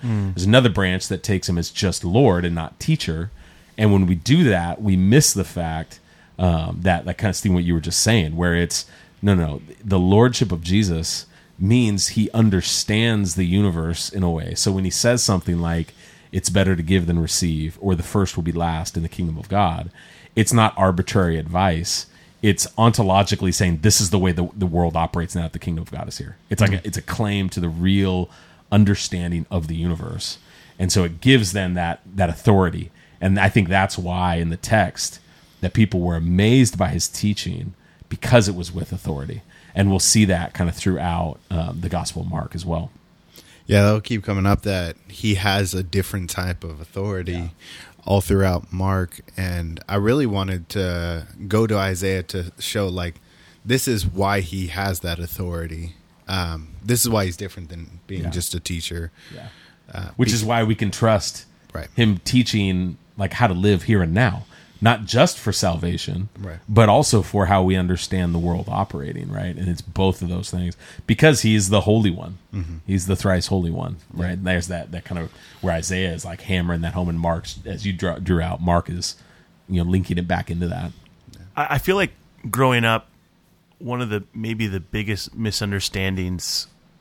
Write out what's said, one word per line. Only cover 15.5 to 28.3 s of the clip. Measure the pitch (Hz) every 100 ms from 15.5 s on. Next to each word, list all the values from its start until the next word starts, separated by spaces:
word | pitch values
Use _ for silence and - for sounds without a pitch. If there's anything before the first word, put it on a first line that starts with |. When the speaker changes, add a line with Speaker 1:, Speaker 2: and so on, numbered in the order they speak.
| 85
Speaker 2:
like, | 85 82 80 - - - _
"It's | 92 -
better | 90 95 90
to |
give | 82 95 85
than | 85
receive," | 80 - 87 78 78 -
or, | 98 87
"The |
first | - 107 95 -
will |
be | 82
last | 85 82 80 - 87
in |
the | 82
kingdom | - 87 78
of | 73
God," | 98 95 82 85 - - - - -
it's | 107
not | 120 110 -
arbitrary | 95 87 92 107 87 80
advice. | 78 87 95 80 87 - - - - _
It's | 107 87 - -
ontologically | 117 110 98 95 101 104 95
saying, | 85 92 82
"This | 104 -
is | 101
the | 95
way | 92
the, | 85 87 104
the | 92
world | 85 85 82
operates | 82 87 82 92
now |
that | 82
the | -
kingdom | - 82
of | 85
God | - -
is | -
here." | - - _
It's | 98
like | 98
Speaker 3:
Mm-hmm. | 95 101
Speaker 2:
a, |
it's | -
a |
claim | - - 107 101 95
to | -
the | 87
real | 82 90 98 98 92 87